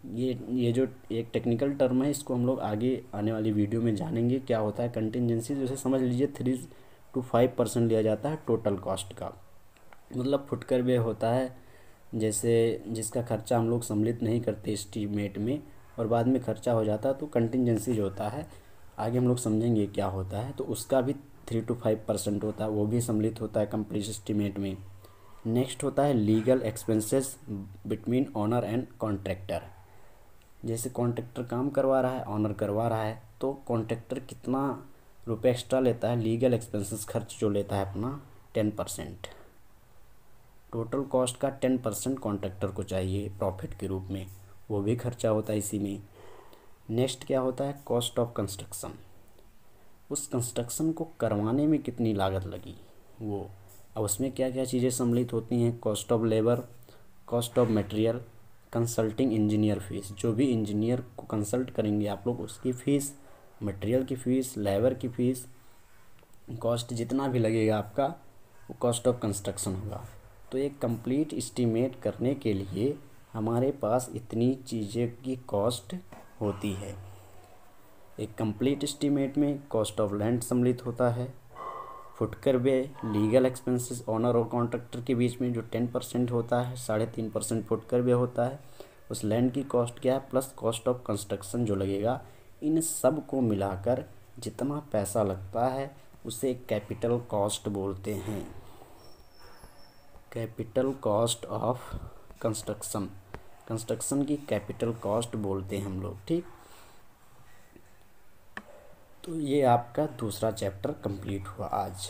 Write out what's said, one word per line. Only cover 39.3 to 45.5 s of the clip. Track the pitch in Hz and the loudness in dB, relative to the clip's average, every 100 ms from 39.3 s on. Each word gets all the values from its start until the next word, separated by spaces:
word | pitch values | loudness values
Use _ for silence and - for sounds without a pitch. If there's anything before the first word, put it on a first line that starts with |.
| - - - - - - - - - - - - - - | -16 -20 -20 -20 -20 -20 -20 -20 -20 -20 -20 -20 -20 -8
Total | 117 117 131 | -6 -2 -2
cost | 139 131 127 123 | 2 2 2 2
का | 135 | -2
ten | 135 127 131 | 2 2 4
percent | 123 101 - 135 | 2 -2 -2 -2
contractor | 107 101 95 98 98 | -2 -2 -2 -2 -4
को | 95 | -4
चाहिए | 95 95 95 95 101 | -2 -2 0 -2 -4
profit | 95 98 95 - | -2 -4 -2 -8
के | - 95 | -6 -4
रूप | 95 95 | -4 -4
में, | 95 92 - - - - | -8 -8 -14 -18 -20 -4
वो | 107 | -2
भी | 101 120 | 0 0
खर्चा | 123 120 113 | -2 -2 2
होता | 107 107 | 2 2